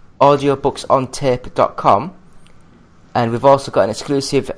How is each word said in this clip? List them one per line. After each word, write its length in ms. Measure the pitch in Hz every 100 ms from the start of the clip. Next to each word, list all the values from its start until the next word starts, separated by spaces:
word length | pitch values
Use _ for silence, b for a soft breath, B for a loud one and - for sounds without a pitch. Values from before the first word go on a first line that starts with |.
| - -
audiobooksontape 1300 | 139 143 143 139 139 - - 135 131 - 139 123 -
dot 220 | - - -
com. 380 | 147 101 165 - - - - - - - _ _ -
And 160 | 120 117
we've 140 | 117
also 260 | 135 135 123
got 140 | 117
an 60 | 101
exclusive 600 | 110 - 139 135 135 -